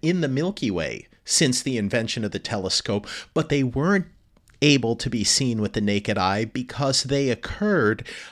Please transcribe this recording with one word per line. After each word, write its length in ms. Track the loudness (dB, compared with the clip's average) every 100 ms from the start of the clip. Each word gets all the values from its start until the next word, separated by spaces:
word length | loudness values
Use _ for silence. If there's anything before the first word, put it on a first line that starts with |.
in 200 | -2 0
the 60 | 0
Milky 440 | 0 -2 -2 -2
Way 360 | -2 -4 -6 -14 _
since 380 | -2 2 2 2
the 160 | -2 -2
invention 460 | 0 0 -2 -4
of 80 | -4
the 80 | -4
telescope, 680 | -6 -4 -2 -2 -2 -4 -4 -12 -6
but 160 | -4 0
they 140 | 0
weren't 420 | 0 0 2 2 0 -10 _ _ _ 2
able 340 | 6 6 4 -2
to 140 | -2
be 140 | 0
seen 360 | 2 2 0 0
with 140 | -2
the 80 | 0
naked 360 | 2 2 0 2
eye 280 | 2 2 -2
because 580 | -4 -6 -2 0 0
they 260 | 0 0 0
occurred, 800 | -2 -4 -2 0 4 4 2 -4 -16 -16